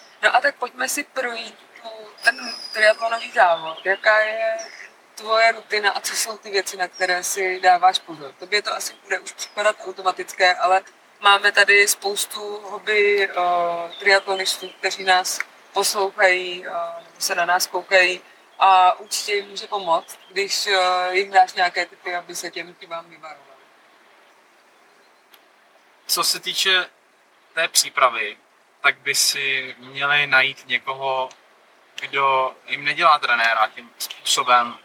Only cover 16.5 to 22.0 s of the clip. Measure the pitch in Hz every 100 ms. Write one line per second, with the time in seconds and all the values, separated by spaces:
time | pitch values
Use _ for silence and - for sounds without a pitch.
16.5 | 180 180 170 170 170 - - - 185 170
17.5 | 180 - 185 175 190 180 180 - - _
18.5 | - 190 185 180 - - - - 208 202
19.5 | 196 214 208 175 - - - - 185 196
20.5 | - 208 190 180 180 180 185 196 196 185
21.5 | 190 175 180 175 -